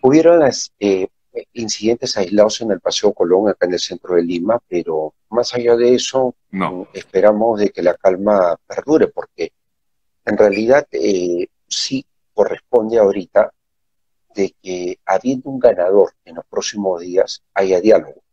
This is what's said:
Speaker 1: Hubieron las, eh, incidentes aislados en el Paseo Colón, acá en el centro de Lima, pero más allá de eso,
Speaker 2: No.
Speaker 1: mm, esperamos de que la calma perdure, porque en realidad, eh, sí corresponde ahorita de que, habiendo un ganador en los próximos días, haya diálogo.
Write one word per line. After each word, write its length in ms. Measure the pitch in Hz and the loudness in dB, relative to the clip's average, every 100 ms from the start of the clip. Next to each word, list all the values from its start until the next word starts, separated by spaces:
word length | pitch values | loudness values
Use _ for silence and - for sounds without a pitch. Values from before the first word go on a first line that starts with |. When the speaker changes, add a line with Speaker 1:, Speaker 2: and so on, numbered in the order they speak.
Speaker 1:
Hubieron 380 | 131 151 165 170 | 6 6 6 6
las, 320 | 143 110 - _ | 4 0 -10 _
eh, 280 | 101 95 95 _ _ 120 - | 0 0 -2 _ _ -16 -14
incidentes 640 | - 110 - 107 120 - - | -10 -8 -4 -2 -2 -4 -4
aislados 460 | 90 104 104 - | -2 2 2 2
en 100 | 117 | -6
el 80 | 92 | -4
Paseo 340 | - - 104 | -4 0 -2
Colón, 360 | - 87 92 107 | 0 2 2 2
acá 160 | 95 90 | -2 -2
en 80 | |
el 60 | 90 | -4
centro 360 | - 87 - 90 | -6 -12 -2 0
de 80 | |
Lima, 340 | 85 90 92 120 _ | 0 -4 -2 -4 _
pero 460 | 87 82 80 78 _ _ | -6 -4 -4 -6 _ _
más 240 | 113 120 | -4 -4
allá 220 | 123 120 117 | -2 0 2
de 180 | 120 | 4
eso, 400 | 123 - 131 127 - _ | 2 0 -2 -2 -6 _
Speaker 2:
No. 200 | 98 85 | -6 -6
Speaker 1:
mm, 160 | 90 95 | -6 -12
esperamos 680 | 98 - 98 101 107 113 107 | -16 -4 2 2 2 0 0
de 100 | 101 | -2
que 140 | - | 0
la 100 | 87 85 | -2 0
calma 600 | 98 92 101 104 90 82 _ | 0 0 0 2 2 -2 _
perdure, 420 | - - 151 113 | -10 0 2 2
porque 420 | - - _ 82 _ _ _ _ _ _ _ - | -2 -14 _ -10 _ _ _ _ _ _ _ -8
en 120 | 104 | 2
realidad, 500 | 107 98 113 139 - | 2 2 2 0 0
eh, 560 | - 107 95 90 87 92 _ _ | -4 -2 -2 -2 -4 -6 _ _
sí 380 | - - 135 - _ _ | -10 -6 -8 -10 _ _
corresponde 640 | - 101 - _ 123 110 117 | -2 -2 -2 _ 0 2 2
ahorita 540 | 101 98 90 101 110 _ _ _ _ _ _ _ _ | 2 2 -2 0 0 _ _ _ _ _ _ _ _
de 220 | - 95 _ | -6 -6 _
que, 360 | - 90 90 - - | -12 -8 -8 -10 -4
habiendo 440 | 95 123 131 139 | -4 -2 -6 -8
un 100 | 135 | 0
ganador 540 | 120 92 90 101 92 _ | 2 2 2 4 2 _
en 120 | - 82 | -20 -18
los 100 | - | -10
próximos 560 | - - 104 98 87 | -8 -8 -6 -4 -4
días, 420 | 90 90 - - _ | -4 -2 -2 -4 _
haya 260 | 98 98 92 | -4 0 2
diálogo. 440 | 101 98 78 - _ | 4 2 2 -20 _